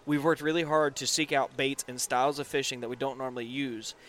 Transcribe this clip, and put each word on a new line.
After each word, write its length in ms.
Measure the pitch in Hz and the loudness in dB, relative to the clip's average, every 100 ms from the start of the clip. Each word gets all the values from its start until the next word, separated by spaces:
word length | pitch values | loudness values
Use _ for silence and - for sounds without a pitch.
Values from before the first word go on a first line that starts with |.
we've 180 | 147 147 | -2 2
worked 200 | 156 151 | 4 2
really 200 | 151 165 | 2 2
hard 320 | 151 156 147 139 | 2 2 2 0
to 100 | 131 | 0
seek 260 | - 151 | 0 2
out 240 | 143 131 - | 2 0 0
baits 280 | 135 135 - | 0 -2 -6
and 100 | 123 | -6
styles 380 | - 127 139 143 | 0 2 2 0
of 80 | 139 | -2
fishing 340 | 143 131 123 | -2 -2 -4
that 100 | 120 | -6
we 60 | 123 | -4
don't 200 | 139 131 | -4 -4
normally 300 | 131 123 117 | -6 -6 -6
use 480 | 135 139 110 110 - | -4 -4 -4 -10 -14